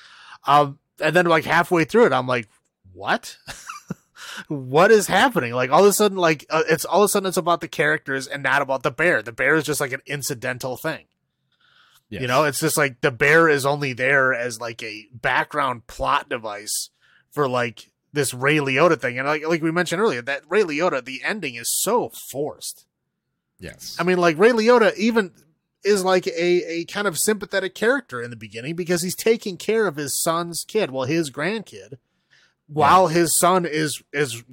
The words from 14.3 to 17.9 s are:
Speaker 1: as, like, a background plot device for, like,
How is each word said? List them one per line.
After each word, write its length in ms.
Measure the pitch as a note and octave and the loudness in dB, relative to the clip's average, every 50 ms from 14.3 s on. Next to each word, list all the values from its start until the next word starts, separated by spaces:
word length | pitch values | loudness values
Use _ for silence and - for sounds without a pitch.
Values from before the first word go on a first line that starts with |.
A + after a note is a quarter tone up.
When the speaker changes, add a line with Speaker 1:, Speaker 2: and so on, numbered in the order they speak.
| C3 | 0
Speaker 1:
as, 280 | A#2 A#2+ B2 A2+ A2 | 0 -4 -6 -8 -8
like, 200 | A#2+ A#2 A#2 - | -10 -10 -10 -10
a 260 | B2 A2 G#2 G#2 G#2+ G#2 B2+ | -12 -12 -12 -14 -16 _ -16
background 760 | A2+ - C3+ B2+ D3+ D#3 - - D3 C#3 C3 B2 A2+ - - | -6 -2 0 0 0 -2 -2 -2 -2 -2 -2 -2 -6 -10 -18
plot 420 | - - C3 C3 C#3 C#3+ - - | -10 -6 -2 0 0 -2 -2 -4
device 600 | C3+ A#2+ A2 G#2+ G#2 G#2 G#2 G#2 - - - - _ _ _ _ _ _ _ _ | -8 -8 -8 -8 -10 -10 -10 -8 -8 -8 -8 -10 _ _ _ _ _ _ _ _
for, 160 | - D3 D3 C3 | -4 -2 -2 0
like, 440 | B2 B2 A#2+ A#2+ A2 - - _ | 0 -2 -2 -2 -6 -12 -20 _